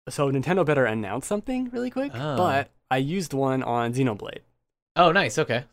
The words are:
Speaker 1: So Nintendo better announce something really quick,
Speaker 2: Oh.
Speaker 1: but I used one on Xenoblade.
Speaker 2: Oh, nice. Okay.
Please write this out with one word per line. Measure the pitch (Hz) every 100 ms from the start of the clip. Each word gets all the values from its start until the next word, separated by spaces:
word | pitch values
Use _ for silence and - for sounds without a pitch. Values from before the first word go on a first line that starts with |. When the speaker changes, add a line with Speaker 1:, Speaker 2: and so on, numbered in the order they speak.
| -
Speaker 1:
So | - 143
Nintendo | 135 135 185 151
better | 143 123
announce | 110 101 113 -
something | 208 233 254 254
really | 247 247
quick, | 262 277 120
Speaker 2:
Oh. | 151 139
Speaker 1:
but | 180 139 135 _ -
I | 131
used | 139 185 160
one | 135 135 131
on | 123 120 117
Xenoblade. | 123 131 104 - - - _ _ _ _ -
Speaker 2:
Oh, | 175
nice. | 175 143 -
Okay. | 151 123 -